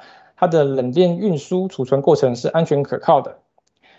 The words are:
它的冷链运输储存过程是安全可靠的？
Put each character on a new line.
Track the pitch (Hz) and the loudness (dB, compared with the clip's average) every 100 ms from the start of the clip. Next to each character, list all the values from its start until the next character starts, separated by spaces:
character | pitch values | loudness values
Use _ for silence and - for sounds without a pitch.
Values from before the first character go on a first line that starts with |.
| - - _ _ | -16 -20 _ _
它 | 175 | 0
的 | 160 | 2
冷 | 139 135 123 | 0 -2 -2
链 | 156 175 170 | 0 0 0
运 | 208 147 | -2 -4
输 | - 180 190 | -4 -6 -4
储 | - 127 | -6 -2
存 | 139 | 0
过 | 151 | 2
程 | 143 131 117 | 2 2 -2
是 | 147 | -2
安 | 160 165 | -2 0
全 | 143 | -2
可 | 139 123 | -2 -2
靠 | - 143 | 2 2
的？ | - - _ _ _ _ _ | 0 -14 _ _ _ _ _